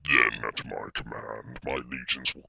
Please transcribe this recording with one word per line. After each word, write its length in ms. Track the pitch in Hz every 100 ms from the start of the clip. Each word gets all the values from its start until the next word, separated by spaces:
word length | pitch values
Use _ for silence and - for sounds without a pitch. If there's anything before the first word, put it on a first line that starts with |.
Then, 400 | 71 69 58 55
at 200 | 55 - -
my 220 | 50 52
command, 640 | - - 52 55 53 55 64
my 120 | 69 67
legions 580 | 62 65 62 67 64
will 140 | -